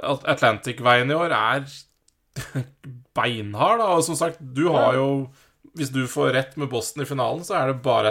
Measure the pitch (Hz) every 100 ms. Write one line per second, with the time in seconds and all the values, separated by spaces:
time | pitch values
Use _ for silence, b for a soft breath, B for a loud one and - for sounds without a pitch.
0 | - 135 - 139 120 107 127 120 123 123
1 | 127 160 170 117 113 139 139 - - _
2 | _ _ _ 135 - 135 - _ 139 123
3 | - - 123 117 104 104 175 233 208 170
4 | 165 147 165 - 131 127 170 139 120 131
5 | 135 139 131 b b b - 165 135 131
6 | 127 147 139 131 131 151 135 120 - 147
7 | 135 135 117 151 175 185 135 131 127 113
8 | 107